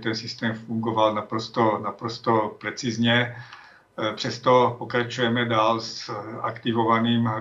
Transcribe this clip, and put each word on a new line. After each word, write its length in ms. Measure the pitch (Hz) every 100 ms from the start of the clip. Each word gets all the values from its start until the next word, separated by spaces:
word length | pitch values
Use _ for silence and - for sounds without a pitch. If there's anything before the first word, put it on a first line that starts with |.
ten 120 | 113 110
systém 380 | 117 - 117
fungoval 600 | 110 - 113 113 113 110
naprosto, 680 | 107 104 113 110 - 113 101
naprosto 760 | 104 - 117 - - 113 104 -
precizně. 760 | 107 - 127 107 117 120 120 117 - - - - _ -
Eh, 140 | 110 107
přesto 600 | 131 113 - 127 120 117
pokračujeme 640 | - 123 117 - 120 117 117
dál 340 | 113 110 113
s 320 | 113 - - 110 104 117
aktivovaným 880 | 113 113 - 113 110 113 117 117 117 110